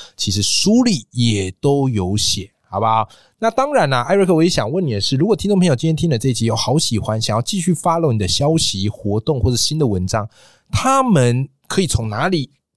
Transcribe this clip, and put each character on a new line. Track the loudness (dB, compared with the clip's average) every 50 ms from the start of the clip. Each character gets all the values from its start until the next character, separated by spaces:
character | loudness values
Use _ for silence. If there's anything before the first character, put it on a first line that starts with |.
| -14 -20 _
其 | -6 -4 -4
实 | -2 -2
书 | -2 -2 -2 0 2 2 2 4
里 | 2 2 0 -2 -4 _
也 | -4 0 0 0 0 0 -4 -6 -6 -4
都 | -2 0 0 2 0
有 | 0 0 -2 -2 -2 -2
写， | -2 -2 -2 -4 -4 -8 -12 _ _ _
好 | _ -4 -2
不 | 0
好？ | 2 2 0 0 -2 -8 -18 _ _ _
那 | _ -2 0
当 | 0 0 -2 0
然 | 2 0 2
啦， | 2 0 0
艾 | 0 2 2
瑞 | 2 2
克， | 4 4
我 | 4 4
也 | 2
想 | 2 0 -2 -2
问 | -2 -2 -2
你 | -2 -2
的 | -2
是， | -2 -2 0
如 | 0 2
果 | 2 0
听 | 0 0
众 | 0 2 2
朋 | 4
友 | 2 2
今 | 2 0
天 | 0 0
听 | 0 0 0
了 | 0
这 | 0 0 -2
一 | 0
集， | 0 0
有 | 0 0
好 | -2 0 0 0 0
喜 | 0 0 -2
欢， | -2 -2 -2 -2 -2
想 | -2 -2 -2
要 | -2
继 | -2 -2 -4 -2
续 | 0 0
follow | -2 0 0 0 0 2 2 0
你 | 0
的 | 0 0
消 | -2 0 0 0 0 2
息、 | 0 0 -2 -2 -2 -4 -4
活 | -4 -6 -6 -4 -4 -2
动 | -2 -2 -2 0
或 | 0 0
者 | 0
新 | 0 0 -2 0
的 | 0 0
文 | 0 0 0 -2
章， | -2 -2 -4 -4 -6 -12 -20 -20 -20 _ _ _ _
他 | -4 -2 0 2 2 2 2
们 | 4 4 4 4 2 2 0 -2 -6 _ _ _
可 | _ -2 -2 0
以 |
从 | 0 -2 -2 -4 -4
哪 | -4 -4 -2 -2
里 | -2 -2 -4 -6 _ _ _ _ _